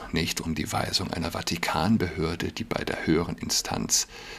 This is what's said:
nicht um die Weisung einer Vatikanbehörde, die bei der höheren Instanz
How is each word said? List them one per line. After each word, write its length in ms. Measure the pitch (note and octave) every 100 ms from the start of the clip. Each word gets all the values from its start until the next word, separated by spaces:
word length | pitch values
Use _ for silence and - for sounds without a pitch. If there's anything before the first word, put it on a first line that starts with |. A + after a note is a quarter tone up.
| -
nicht 280 | D#2+ E2 -
um 160 | E2 D#2
die 160 | -
Weisung 400 | - - - -
einer 180 | - D#2
Vatikanbehörde, 1200 | - - E2+ - - E2+ A2 F2+ - D#2+ E2+ -
die 140 | -
bei 180 | - -
der 240 | - - -
höheren 320 | D#2+ F2 -
Instanz 720 | - - - - - - - - -